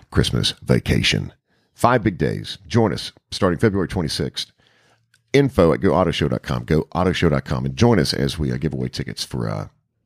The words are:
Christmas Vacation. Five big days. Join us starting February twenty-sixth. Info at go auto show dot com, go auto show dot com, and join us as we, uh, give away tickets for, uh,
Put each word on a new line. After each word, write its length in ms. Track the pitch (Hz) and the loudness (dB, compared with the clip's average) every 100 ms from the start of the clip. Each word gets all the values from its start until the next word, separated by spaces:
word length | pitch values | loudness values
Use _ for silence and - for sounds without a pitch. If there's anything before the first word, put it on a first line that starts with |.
| - | -6
Christmas 440 | - 60 58 - - | 0 0 0 -2 -4
Vacation. 720 | - 62 - - - 50 50 _ _ _ _ | 0 0 2 0 0 -2 -4 _ _ _ _
Five 300 | - 117 123 | -2 2 2
big 140 | 110 85 | 0 -2
days. 420 | 69 50 53 - - | -4 -4 -8 -14 -4
Join 260 | 113 110 | 0 0
us 180 | 64 - _ - | -2 -10 _ -12
starting 280 | - 95 87 | -2 0 2
February 280 | 113 98 82 | 0 0 -4
twenty-sixth. 640 | 95 76 - 67 - - _ _ _ _ _ _ _ _ | -4 -4 -4 -6 -6 -14 _ _ _ _ _ _ _ _
Info 400 | 139 143 - 85 | 2 2 4 4
at 80 | 62 | 4
go 120 | 90 | 2
auto 180 | 76 85 | 2 2
show 160 | - 73 | 0 0
dot 160 | 62 | -2
com, 200 | - 62 | -4 -6
go 240 | 58 78 - | 0 0 0
auto 180 | 82 92 | 0 0
show 180 | 82 87 | 2 2
dot 160 | 69 - | 2 -2
com, 200 | 65 67 | -4 -4
and 100 | 67 | 2
join 240 | 120 104 | 4 4
us 140 | 69 | 2
as 240 | - 69 80 | 0 -2 -2
we, 120 | 69 | -4
uh, 60 | 62 | -2
give 160 | 76 | -4
away 160 | 69 64 | -4 -8
tickets 340 | - - 53 | -8 -10 -10
for, 260 | - 65 55 | -8 -6 -6
uh, 180 | 52 50 _ _ _ | -6 -10 _ _ _